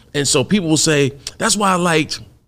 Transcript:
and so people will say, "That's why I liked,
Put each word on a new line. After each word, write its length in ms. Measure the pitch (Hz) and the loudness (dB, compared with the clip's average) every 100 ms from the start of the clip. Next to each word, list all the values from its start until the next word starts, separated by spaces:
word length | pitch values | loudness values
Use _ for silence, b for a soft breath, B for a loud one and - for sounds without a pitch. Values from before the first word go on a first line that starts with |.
| - | -8
and 140 | 147 139 | -4 0
so 160 | 147 | 0
people 240 | 123 208 160 | 2 0 2
will 80 | 151 | 0
say, 340 | 160 147 139 - B - | 2 2 0 -2 B -6
"That's 180 | 220 208 | -2 0
why 160 | 196 | 0
I 40 | 185 | 0
liked, 440 | 175 160 151 - - _ | 2 0 -2 -8 -14 _